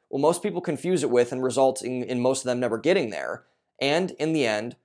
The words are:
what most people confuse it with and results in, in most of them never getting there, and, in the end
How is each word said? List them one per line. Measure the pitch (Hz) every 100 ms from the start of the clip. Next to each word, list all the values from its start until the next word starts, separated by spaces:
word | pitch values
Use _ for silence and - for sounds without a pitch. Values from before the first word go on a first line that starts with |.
| -
what | 135
most | 151 175
people | 208 175
confuse | 175 147 175 180
it | 135
with | 123 120
and | 127
results | 127 123 135 127
in, | 120 127
in | 117 123
most | 127 131
of |
them | 127 123
never | 123 110
getting | 147 190 120
there, | 80 64 87 _ _ _ -
and, | 135 156 185
in | - 156
the | 160 120
end | 107 117 123